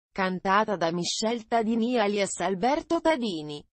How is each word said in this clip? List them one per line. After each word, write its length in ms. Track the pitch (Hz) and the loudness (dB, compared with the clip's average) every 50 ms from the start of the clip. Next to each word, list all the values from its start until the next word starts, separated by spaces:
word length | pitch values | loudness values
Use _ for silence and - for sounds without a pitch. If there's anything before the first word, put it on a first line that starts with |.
| _ _ | _ _
cantata 600 | - - 190 185 185 175 - 190 190 208 220 214 196 | -4 -2 -2 -2 -2 -2 2 4 4 4 4 2 0
da 160 | 165 175 165 | -2 0 0
Michel 560 | 170 175 170 - - - 220 214 240 233 214 | 0 -2 -2 -4 -4 -2 -2 -2 -2 -4 -4
Tadini 500 | - 233 233 220 220 233 226 220 247 254 | -2 0 0 2 2 0 0 0 2 2
alias 440 | 233 202 202 208 202 196 - - - | 2 2 2 2 0 0 -2 -2 -2
Alberto 600 | 175 185 196 175 208 254 294 320 - - 339 330 | -2 -2 -2 0 2 2 0 0 0 -2 -2 2
Tadini, 640 | - 320 320 254 233 214 170 156 151 151 147 147 - _ | 2 2 2 2 0 -4 -4 -4 -6 -8 -10 -10 -12 _